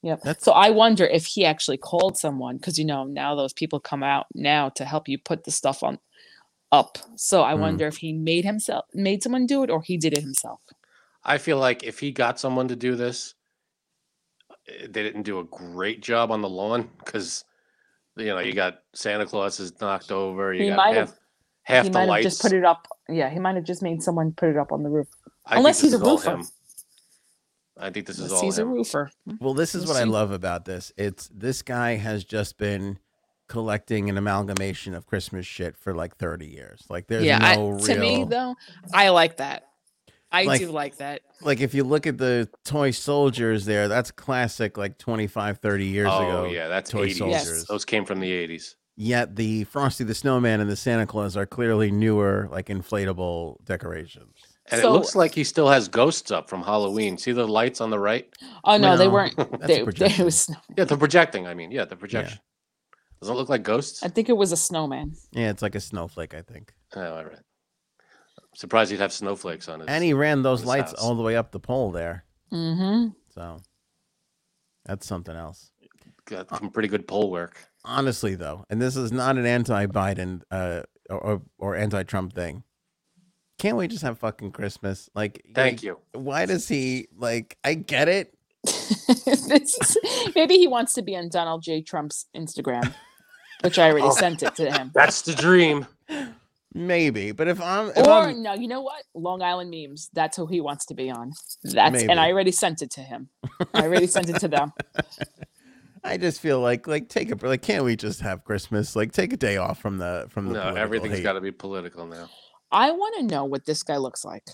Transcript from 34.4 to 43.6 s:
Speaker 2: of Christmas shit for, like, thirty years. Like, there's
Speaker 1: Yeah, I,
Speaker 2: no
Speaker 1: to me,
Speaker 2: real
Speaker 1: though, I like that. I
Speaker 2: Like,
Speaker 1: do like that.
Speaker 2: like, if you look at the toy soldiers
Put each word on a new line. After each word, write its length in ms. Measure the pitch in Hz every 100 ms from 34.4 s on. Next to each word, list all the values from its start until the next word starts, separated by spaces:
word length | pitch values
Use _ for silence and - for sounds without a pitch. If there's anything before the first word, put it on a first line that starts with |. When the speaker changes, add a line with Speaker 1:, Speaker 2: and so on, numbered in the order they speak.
| 101 98 98 87 - 87
Speaker 2:
of 100 | -
Christmas 400 | 98 - 95 90
shit 320 | - 87 -
for, 160 | -
like, 240 | 85 82 _
thirty 300 | 87 82 76
years. 360 | 78 55 - _
Like, 180 | 87 -
there's 160 | 113
Speaker 1:
Yeah, 140 | 156 135
I, 160 | 175 175
Speaker 2:
no 220 | 104 202 208
Speaker 1:
to 100 | -
me, 160 | 226 247
Speaker 2:
real 100 | -
Speaker 1:
though, 300 | 240 254 254 - - -
I 160 | 185 196
like 280 | 175 165 165
that. 320 | 139 139 _ _ _ _ _ _ _
I 140 | 175 185
Speaker 2:
Like, 140 | 135
Speaker 1:
do 120 | 175
like 260 | 156 143 -
that. 240 | 139 143 _ _
Speaker 2:
like, 200 | 147 131
if 120 | 135 139
you 80 | 131
look 220 | 151 156
at 100 | 123
the 320 | 131 123 113 - -
toy 260 | 147 139
soldiers 760 | 120 - 143 139 120 117 110